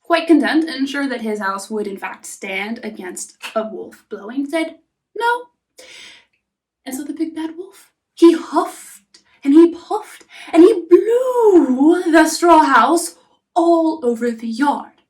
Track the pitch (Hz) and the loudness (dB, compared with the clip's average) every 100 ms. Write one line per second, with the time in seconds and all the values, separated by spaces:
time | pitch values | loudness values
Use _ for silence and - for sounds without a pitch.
0 | _ 339 320 302 220 285 320 262 269 285 | _ -4 4 2 4 -2 -2 -6 -8 -6
1 | 277 240 220 208 196 196 - 220 208 190 | -6 -6 -6 -6 -6 -8 -8 -8 -8 -10
2 | 185 - - - 202 190 208 226 220 214 | -12 -14 -18 -16 -12 -10 -8 -10 -12 -14
3 | 180 - - _ - 220 214 196 - - | -16 -14 -16 _ -10 -8 -8 -12 -16 -20
4 | _ 208 196 262 277 330 320 - _ _ | _ -18 -12 -10 -6 -6 -6 -10 _ _
5 | _ - 466 480 494 _ _ _ - - | _ -6 -4 -4 -8 _ _ _ -20 -20
6 | - - _ _ _ _ _ _ - 262 | -20 -20 _ _ _ _ _ _ -12 -12
7 | 294 285 320 311 320 320 381 _ _ _ | -10 -8 -8 -8 -12 -12 -18 _ _ _
8 | _ _ 339 330 - 294 - - - - | _ _ 4 4 -4 -4 -4 -8 -20 -20
9 | _ _ _ _ 277 294 339 - - 415 | _ _ _ _ 2 6 6 4 -10 -10
10 | - - _ - - 339 359 415 - 359 | -10 -20 _ -20 -4 6 6 4 4 4
11 | 415 480 508 494 440 359 269 254 294 359 | 4 0 0 2 4 4 4 2 2 2
12 | 359 320 311 - 339 330 294 254 240 330 | 2 2 2 2 4 4 4 2 2 0
13 | - - _ _ _ - 330 330 320 320 | -2 -14 _ _ _ -2 2 2 0 -2
14 | 247 226 240 226 233 226 285 226 - _ | -4 -2 -4 -6 -10 -4 -2 -4 -8 _